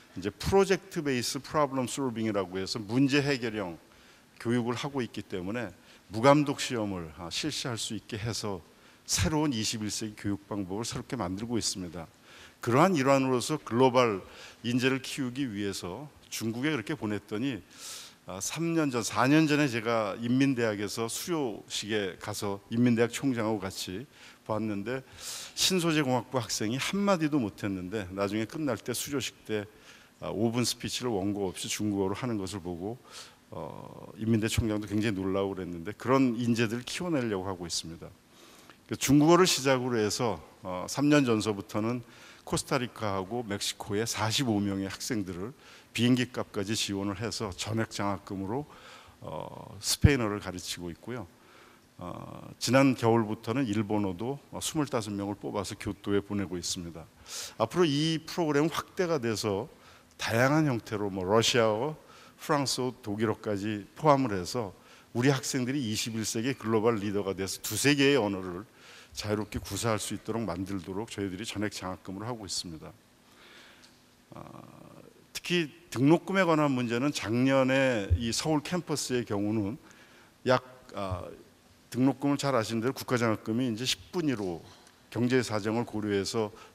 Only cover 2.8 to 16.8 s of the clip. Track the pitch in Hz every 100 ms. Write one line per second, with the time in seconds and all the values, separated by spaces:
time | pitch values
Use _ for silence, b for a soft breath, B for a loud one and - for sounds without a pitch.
2.8 | 101 120 139 143 139 139 117 107 92 82
3.8 | - B B B B - 117 123 117 117
4.8 | 147 139 117 - - 98 90 117 104 -
5.8 | B B _ 104 127 147 143 139 - 123
6.8 | 104 92 82 78 85 - 156 - 143 113
7.8 | - 107 - 110 113 104 110 95 - B
8.8 | B B - - 180 156 156 117 107 117
9.8 | 107 - 110 104 104 101 - 104 92 98
10.8 | 117 131 120 127 90 95 117 117 - 101
11.8 | 87 85 78 - B B B B - 120
12.8 | 180 175 131 139 131 127 113 151 - 113
13.8 | 131 123 120 98 87 B B B 113 123
14.8 | 127 131 - - 127 120 135 101 101 98
15.8 | 95 98 147 - - - 110 113 143 147